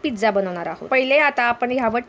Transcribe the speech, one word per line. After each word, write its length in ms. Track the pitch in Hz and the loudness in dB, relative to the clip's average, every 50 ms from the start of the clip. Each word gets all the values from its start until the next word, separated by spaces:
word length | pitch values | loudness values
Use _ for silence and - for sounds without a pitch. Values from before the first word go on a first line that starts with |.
| - | -6
पिझ्झा 280 | 302 240 196 214 247 | -6 -4 0 0 2
बनवणार 360 | 294 302 - 185 180 175 170 165 | 2 2 0 -2 -4 -6 -6 -8
आहोत. 200 | 165 - - - | -8 -8 -4 0
पहिले 280 | 269 262 262 262 269 302 | 2 2 2 4 4 4
आता 260 | 302 285 269 - 247 | 4 2 2 0 0
आपण 280 | - - - 247 240 | 0 0 0 -2 -2
ह्यावर 280 | 254 262 247 226 220 240 247 | 0 0 0 0 0 -2 0